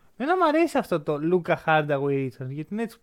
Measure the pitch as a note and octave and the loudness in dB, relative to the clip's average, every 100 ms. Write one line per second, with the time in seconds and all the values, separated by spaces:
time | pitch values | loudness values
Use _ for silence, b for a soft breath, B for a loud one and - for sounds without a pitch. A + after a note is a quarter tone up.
0 | _ _ C4+ F#4 E4 D4+ E4 C#4 - E3+ | _ _ -2 2 4 4 2 0 -2 -2
1 | D3 D3 D#3 F3+ E3+ D#3+ - D#3 D3+ C#3 | -2 -2 2 0 2 -2 2 2 2 0
2 | C#3+ C#3 C3+ - C3 C#3 D3+ G#3 A3+ - | 0 0 -2 -6 -10 -10 -8 -6 -8 -10